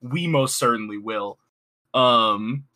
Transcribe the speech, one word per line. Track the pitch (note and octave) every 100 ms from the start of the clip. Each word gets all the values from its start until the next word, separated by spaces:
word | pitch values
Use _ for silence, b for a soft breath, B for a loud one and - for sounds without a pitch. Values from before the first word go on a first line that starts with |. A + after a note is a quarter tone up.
we | B2 D#3 F3
most | D3 C3 -
certainly | B2 A#2 G#2+ G#2
will. | G#2+ A2 G2+ - _ _ _ _ _
Um, | C3 B2+ A#2 A2 G#2 G#2+ C#3 C#3